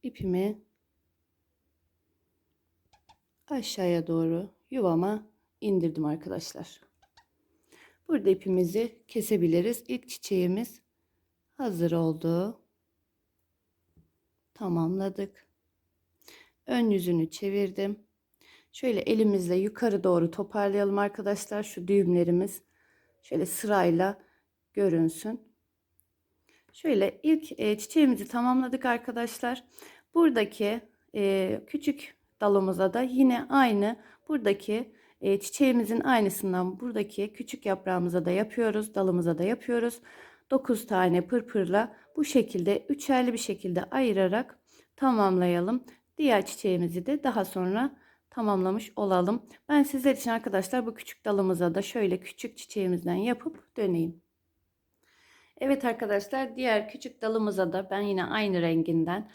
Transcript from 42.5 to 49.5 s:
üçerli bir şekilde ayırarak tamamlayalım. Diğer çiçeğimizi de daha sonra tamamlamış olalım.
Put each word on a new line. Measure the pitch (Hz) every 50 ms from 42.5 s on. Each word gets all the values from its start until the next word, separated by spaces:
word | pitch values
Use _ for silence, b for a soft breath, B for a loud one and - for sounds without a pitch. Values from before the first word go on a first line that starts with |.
| - 185 175 196 202 - - -
üçerli | 285 285 - - 269 254 254 247
bir | 226 -
şekilde | - - 196 - - 185 175 180 -
ayırarak | - - 269 269 233 202 190 190 180 190 226 262 - - _ b b b b b b _
tamamlayalım. | - 277 269 240 220 202 190 185 180 180 180 175 175 175 202 240 254 B B B B B _ _ -
Diğer | 311 277 233 196 -
çiçeğimizi | - - - - 202 185 170 175 170 170 180 180
de | - 294 285 294
daha | 262 240 226 190
sonra | 190 - 190 180 180 196 220 262 285 277 B B B B B B _
tamamlamış | - 247 226 214 202 190 185 185 196 220 214 - _
olalım. | - 214 196 190 180 175 190 220 240 B B